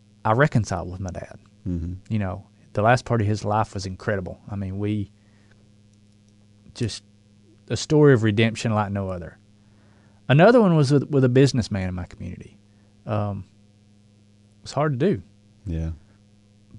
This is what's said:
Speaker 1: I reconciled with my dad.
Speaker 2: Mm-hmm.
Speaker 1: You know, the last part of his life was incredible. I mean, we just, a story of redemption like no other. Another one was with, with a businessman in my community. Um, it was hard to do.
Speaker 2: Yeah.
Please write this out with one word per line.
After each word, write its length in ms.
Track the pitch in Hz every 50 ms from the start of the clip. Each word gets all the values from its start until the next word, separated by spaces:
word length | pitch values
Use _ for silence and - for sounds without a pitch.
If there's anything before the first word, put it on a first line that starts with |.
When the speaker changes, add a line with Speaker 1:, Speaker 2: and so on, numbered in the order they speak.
| _ _ _ _ -
Speaker 1:
I 80 | 107 110
reconciled 580 | 127 147 151 - 120 101 - 98 85 87 90
with 80 | 90 92
my 100 | 98 90
dad. 280 | 87 - - - - - _ _ _ _ -
Speaker 2:
Mm-hmm. 260 | 92 90 85 85 87 92 95 - -
Speaker 1:
You 100 | 110 107
know, 280 | 98 92 92 95 - - _ _ _ _ -
the 80 | 107
last 240 | 104 117 127 123 -
part 160 | - 120 117
of 60 | 101
his 180 | 104 107 101 -
life 280 | 104 104 110 107 - -
was 120 | 101 95
incredible. 560 | 95 95 - - 117 104 95 92 90 - - - -
I 60 | 104
mean, 200 | 101 98 92 95
we 340 | 98 104 104 107 107 101 - _ _ _ _ _ _ _ _ _ _ _ _ _ _ _ _ _ _ _ _ _ _ _ _ _ _ _ _ _ _ _ - 101
just, 280 | - 123 101 - - - _ _ _ _ _ _ _ _ _ _ _ _ -
a 80 | 120
story 360 | - - - 156 151 151 143 131
of 100 | 110 110
redemption 500 | 110 104 110 113 113 107 - - 117 107
like 180 | 107 104 98
no 180 | 101 101 98 95
other. 280 | 92 87 - - - - _ _ _ _ _ _ _ _ _ _ _ _ _ _ _ _ _
Another 340 | - 131 151 175 226 247 247
one 140 | 214 180 165
was 160 | 156 143 127
with, 180 | 147 139 - -
with 140 | 147 135 131
a 60 | 123
businessman 580 | 123 131 143 127 - 123 101 - 107 95 92 92
in 60 | 92
my 100 | 90 90
community. 520 | - - - 95 95 90 - - - - _ _ _ _ _ _ _ _ _ -
Um, 400 | 120 107 104 104 101 98 98 95 - _ _ _ _ _ _ _ _ _ _ _ _ _ _ _ _ _ _ _ _ _ _
it 40 | -
was 80 | - -
hard 260 | 139 147 156 135 117
to 140 | 156 208 160
do. 80 | 95 - - _ _ _ _ _ _ -
Speaker 2:
Yeah. 260 | 92 82 80 82 82 80 - - _ _ _ _ _ _ _ _ _ _ _ _ _ -